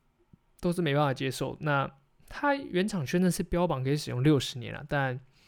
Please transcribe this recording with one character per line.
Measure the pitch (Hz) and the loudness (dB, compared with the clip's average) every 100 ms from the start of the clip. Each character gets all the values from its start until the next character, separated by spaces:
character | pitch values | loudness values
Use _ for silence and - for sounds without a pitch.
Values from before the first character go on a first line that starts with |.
| _ _ _ - _ _ | _ _ _ -20 _ _
都 | 175 | -2
是 | 175 | 0
没 | 160 | 2
办 | 143 | 2
法 | 147 | 2
接 | 127 135 | 0 -4
受。 | - - - | -4 -6 -4
那 | 151 143 135 - _ _ - | 0 0 0 -6 _ _ -18
它 | - 285 | -2 0
原 | 277 277 175 208 | 0 -2 -2 0
厂 | 196 127 | -2 0
宣 | 180 | 2
称 | 185 | 4
是 | 170 | 2
标 | 170 175 175 | 0 0 0
榜 | 135 | 0
可 | 131 | 0
以 | 147 | -2
使 | 127 | -2
用 | 123 | 2
六 | 143 143 | 4 4
十 | - 123 | 2 -6
年 | 110 | -10
啊， | 110 147 | -10 -4
但， | 147 135 127 - _ | -2 -2 -4 -12 _